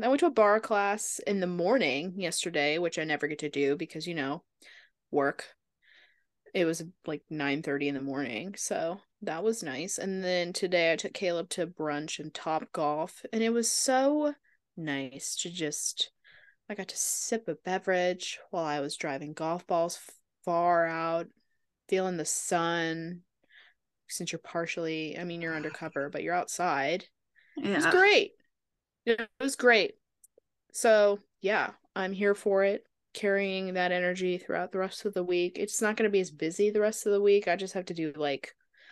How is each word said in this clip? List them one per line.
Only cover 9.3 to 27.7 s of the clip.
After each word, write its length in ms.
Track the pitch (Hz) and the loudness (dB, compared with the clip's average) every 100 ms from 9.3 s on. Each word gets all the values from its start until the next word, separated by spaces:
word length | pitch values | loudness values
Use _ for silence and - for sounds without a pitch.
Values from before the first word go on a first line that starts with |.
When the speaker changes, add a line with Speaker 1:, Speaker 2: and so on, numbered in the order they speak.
| 160 | -2
Speaker 1:
was 200 | 214 226 | -2 -2
nice. 340 | 165 131 180 - | -4 -6 -6 -6
And 260 | 190 190 | -4 -4
then 300 | 180 180 175 | 0 0 0
today 400 | 185 185 180 165 | -2 0 4 4
I 20 | 165 | 2
took 160 | 196 | -2
Caleb 360 | - 185 170 165 | -4 -2 -2 -4
to 140 | - 175 | -4 -6
brunch 540 | - 156 147 151 - | -4 -4 -4 -6 -8
and 120 | 156 | -10
Topgolf, 920 | - - 160 - - 147 151 175 - - | -8 -4 -2 -4 -2 -2 -2 -4 -8 -6
and 80 | 220 | 0
it 80 | 226 | 2
was 220 | 233 233 | 2 2
so 640 | - - 262 269 302 294 285 _ _ _ - | 0 2 4 4 4 0 -4 _ _ _ -10
nice 580 | 156 139 135 135 - - | -6 -4 -6 -8 -8 -6
to 120 | 180 | -6
just, 640 | 180 156 - - - - _ _ - - _ - | -4 -4 -4 -4 -4 -6 _ _ -20 -20 _ -12
I 60 | 208 | -10
got 140 | 190 | -8
to 80 | - | -4
sip 500 | - - - 226 226 | -4 -4 -2 -4 -4
a 80 | 156 | -6
beverage 800 | - 190 185 185 180 180 - - - | -4 -2 0 2 2 0 -6 -10 -8
while 140 | 180 160 | -4 -2
I 160 | 147 | -2
was 140 | 143 - | -4 -4
driving 380 | 160 135 147 | -4 -6 -8
golf 320 | 151 160 175 - | -6 -4 -4 0
balls 300 | 175 170 - | 0 0 -4
f-, 200 | - - _ _ - | -14 -20 _ _ -2
far 400 | 170 175 170 165 | 2 4 4 4
out, 420 | 165 165 165 165 _ _ _ _ _ - | 0 0 -2 -4 _ _ _ _ _ -2
feeling 280 | 190 185 175 | 0 0 -2
the 80 | 156 | -4
sun. 960 | - - 175 165 170 165 165 165 175 - _ _ - - _ _ _ - | -4 -2 0 2 0 -2 -4 -8 -12 -16 _ _ -20 -20 _ _ _ -12
Since 240 | - 170 | -8 -8
you're 60 | 165 | -8
partially, 800 | - 170 170 - 165 160 156 - | -6 -4 -4 -4 -4 -4 -6 -6
I 60 | |
mean, 180 | 175 170 | -8 -6
you're 140 | 165 160 | -6 -4
undercover, 540 | 156 - - - 143 | -6 -8 -8 -6 -6
but 120 | 165 | -4
you're 140 | 160 175 | -2 -2
outside. 720 | - - 180 143 139 175 - _ _ _ _ - | -2 -2 0 0 0 -2 -4 _ _ _ _ -6
It 160 | 294 | 0